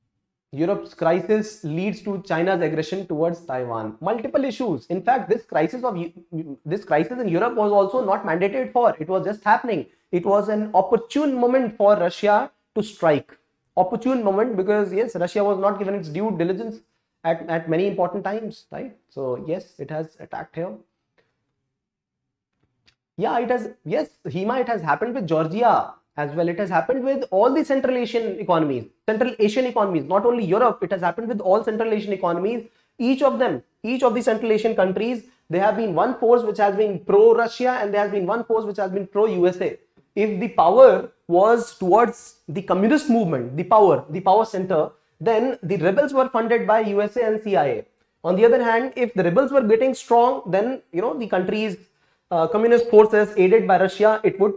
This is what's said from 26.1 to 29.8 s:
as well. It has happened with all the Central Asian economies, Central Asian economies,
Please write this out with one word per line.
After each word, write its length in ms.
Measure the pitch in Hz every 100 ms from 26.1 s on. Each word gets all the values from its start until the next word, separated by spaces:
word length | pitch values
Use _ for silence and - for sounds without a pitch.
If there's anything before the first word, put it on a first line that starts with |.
| -
as 140 | 147
well. 180 | 156 170
It 80 | 170
has 120 | 196
happened 340 | 175 170 262
with 220 | 254 269 277
all 240 | 190 233
the 100 | 294
Central 340 | 302 269 262 254
Asian 420 | 233 233 220 185
economies, 460 | 190 165 151 127 - _ -
Central 280 | 220 247 226
Asian 280 | 208 220 254
economies, 400 | 226